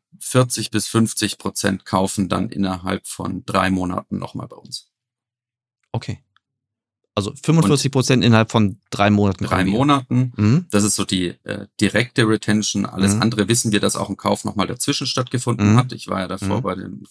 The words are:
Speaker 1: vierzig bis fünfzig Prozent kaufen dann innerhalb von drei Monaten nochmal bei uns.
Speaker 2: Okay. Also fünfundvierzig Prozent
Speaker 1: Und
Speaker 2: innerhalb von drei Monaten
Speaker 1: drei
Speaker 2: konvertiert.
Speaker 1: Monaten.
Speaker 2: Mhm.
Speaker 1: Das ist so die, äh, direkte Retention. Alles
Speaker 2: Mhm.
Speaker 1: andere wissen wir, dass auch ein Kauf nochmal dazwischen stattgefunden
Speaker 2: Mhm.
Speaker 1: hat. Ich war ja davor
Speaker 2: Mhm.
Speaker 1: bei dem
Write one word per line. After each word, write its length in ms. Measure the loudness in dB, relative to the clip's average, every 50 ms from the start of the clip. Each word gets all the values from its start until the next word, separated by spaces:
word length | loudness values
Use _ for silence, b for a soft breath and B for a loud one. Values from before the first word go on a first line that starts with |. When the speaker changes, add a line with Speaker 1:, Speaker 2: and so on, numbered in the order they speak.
| _ _ -18 -12
Speaker 1:
vierzig 500 | -6 0 2 2 2 2 -2 -4 -4 -4
bis 180 | -4 -4 -2
fünfzig 500 | 0 2 2 2 2 0 -2 -4 -4 -4
Prozent 480 | -6 -8 -6 -4 -2 -2 -2 -2 -2 -4
kaufen 420 | -2 0 0 0 0 0 -2 -2
dann 220 | -2 -2 -2 -4 -4
innerhalb 580 | -4 -2 -2 -2 -2 -4 -4 -4 -6 -6 -6
von 360 | -10 -10 -8 -8 -8 -8 -8 -6
drei 240 | -2 0 0 0 2
Monaten 500 | 0 0 -2 -2 -4 -6 -6 _ -8 -8
nochmal 280 | -8 -10 -10 -12 -14
bei 100 | -14 -16
uns. 340 | -20 -18 -16 -16 -18 -18 _ _ _ _ _ _ _ _ _ _ _ _ _ _ _ _ _ _ _ _ _ -10
Speaker 2:
Okay. 260 | -8 -8 -8 -10 -12 _ _ _ _ _ _ _ _ _ _ _ _ _ _ _ _ _ _ _
Also 200 | -4 -4 -4 -6 -4 0
fünfundvierzig 480 | 2 4 4 6 4 4 2 2 0
Prozent 300 | 0 2 2 2 2 4
Speaker 1:
Und 60 | 6
Speaker 2:
innerhalb 240 | 6 6 6 4 4
von 280 | 2 2 2 2 0 -6 _ _
drei 200 | -2 2 4 4
Monaten 340 | 6 4 4 2 0 -2 -2
Speaker 1:
drei 220 | -2 0 0 2
Speaker 2:
konvertiert. 120 | 2 2
Speaker 1:
Monaten. 560 | 2 2 2 2 2 0 0 0 0 0 0 0
Speaker 2:
Mhm. 280 | 2 2 4 4 2 0 0
Speaker 1:
Das 140 | 0 2 2
ist 100 | 2 0
so 80 | -2 -2
die, 300 | -2 -2 -2 -2 -4 -6 -8 _
äh, 240 | -10 -8 -8 -10 -12 _ 0
direkte 440 | 0 2 2 0 -2 0 0 2 2
Retention. 600 | 2 2 0 0 0 0 0 0 -2 -2 -2 -4
Alles 300 | -4 -2 0 2 2 2
Speaker 2:
Mhm. 60 | 2
Speaker 1:
andere 260 | 2 0 0 0 0 2
wissen 240 | 2 0 2 0 0
wir, 80 | 0
dass 160 | 0 0 -2
auch 120 | -2 -4 -6
ein 60 | -6
Kauf 300 | -4 -2 -2 -2 -2 -4
nochmal 220 | -6 -4 -4 -4
dazwischen 380 | -4 -4 -4 -4 -2 -2 -2 -4
stattgefunden 680 | -4 -4 -4 -4 -4 -4 -4 -2 -2 -2 2 4 4 4
Speaker 2:
Mhm. 40 |
Speaker 1:
hat. 140 | 4 2 0
Ich 160 | -6 -12 -8
war 140 | -6 -6 -4
ja 60 | -4 -6
davor 300 | -6 -6 -4 -2 -2 -2
Speaker 2:
Mhm. 40 | -2
Speaker 1:
bei 120 | -4 -6
dem 280 | -6 -8 -10 -12 -14 -16 -8